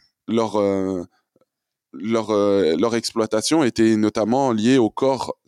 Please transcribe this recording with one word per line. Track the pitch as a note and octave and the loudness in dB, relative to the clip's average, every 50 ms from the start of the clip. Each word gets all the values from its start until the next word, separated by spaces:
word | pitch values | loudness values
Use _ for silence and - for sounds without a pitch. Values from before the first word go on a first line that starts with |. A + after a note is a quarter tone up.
| _ _ _ _ _ | _ _ _ _ _
leur, | - A2 A#2 A2+ G#2+ G#2+ | -4 -2 -2 -2 -2 -2
euh, | G#2+ G2+ G2+ G2 G2 F#2+ F#2+ F#2+ F2+ F2 - _ _ _ _ _ _ _ _ _ _ _ _ _ _ _ _ | 0 0 0 0 -2 -2 -4 -4 -6 -8 -12 _ _ _ _ _ _ _ _ _ _ _ _ _ _ _ _
leur, | - - F#2+ A2 A2+ A2+ G#2+ G#2 | -16 -10 -6 -4 -4 -2 -2 0
euh, | G#2+ G2+ G2+ G2+ G2 G2 F2+ D#2 E2 | 0 0 2 2 2 2 2 2 2
leur | E2 G#2+ A#2 A2+ | 0 0 0 -2
exploitation | A2+ - - - A2+ A2 - - A2 - - D3+ E3 D3+ | -2 -4 -4 -4 -4 -2 -2 -2 -2 -2 0 0 2 2
était | A#2 - - A2+ A2 A2 | 0 2 2 2 4 4
notamment | G#2+ G#2+ G#2+ - A2+ G#2 G#2+ A#2+ C3+ C#3 C3 | 2 0 0 0 0 -2 0 0 0 0 0
liée | A#2 A2 G#2 A#2+ C3+ | 0 0 2 2 4
au | C3 A2+ G#2 | 4 2 2
corps | - - C3+ C3+ C3+ A#2 - - - _ _ | 0 0 -2 0 0 -2 -6 -10 -12 _ _